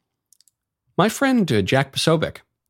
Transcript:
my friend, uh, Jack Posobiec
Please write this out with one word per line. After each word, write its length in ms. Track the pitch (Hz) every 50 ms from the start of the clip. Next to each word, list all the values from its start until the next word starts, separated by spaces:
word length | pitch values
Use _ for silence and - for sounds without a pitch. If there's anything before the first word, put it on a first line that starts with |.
| _ _ _ _ _ _ _ _ _ _ _ _ _ _ _ _ _ _ -
my 120 | - 180 220
friend, 420 | - - 277 269 262 240 190 151
uh, 120 | 120 104 92
Jack 300 | - 127 135 139 - -
Posobiec 460 | - - 160 160 160 - 73 - - _ _ _ _ _